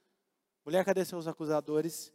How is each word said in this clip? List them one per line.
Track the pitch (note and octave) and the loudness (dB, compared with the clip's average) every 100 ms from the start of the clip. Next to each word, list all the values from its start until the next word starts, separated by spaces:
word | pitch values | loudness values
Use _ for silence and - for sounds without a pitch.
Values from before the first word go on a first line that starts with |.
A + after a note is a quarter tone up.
| _ _ _ _ _ _ | _ _ _ _ _ _
"Mulher, | C#3+ F3 | 0 2
cadê | F#3 F#3 | 4 2
seus | F3+ F3+ D#3+ | 0 -4 -6
acusadores?" | - D#3 D3+ D3 D3+ E3 - - | -4 0 0 2 0 0 -6 -14